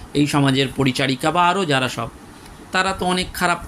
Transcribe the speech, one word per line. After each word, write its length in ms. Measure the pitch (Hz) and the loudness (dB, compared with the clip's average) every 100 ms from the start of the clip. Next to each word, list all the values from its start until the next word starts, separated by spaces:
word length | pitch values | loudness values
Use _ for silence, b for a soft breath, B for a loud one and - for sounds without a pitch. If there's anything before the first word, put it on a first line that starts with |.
| B | B
এই 140 | 143 143 | 0 2
সমাজের 400 | 151 139 131 131 131 | 4 2 2 0 0
পরিচারিকা 560 | 135 127 135 131 160 | 0 2 0 0 0
বা 160 | 175 202 | 2 2
আরও 180 | 196 165 | 2 2
যারা 240 | 135 127 | 0 0
সব, 200 | - 117 - - B B - - | -4 -8 -10 -20 B B -20 -4
তারা 220 | 185 190 | -2 -2
তো 120 | 190 180 | -2 0
অনেক 280 | 180 180 | 0 -2
খারাপ 300 | - 180 170 | -2 0 -2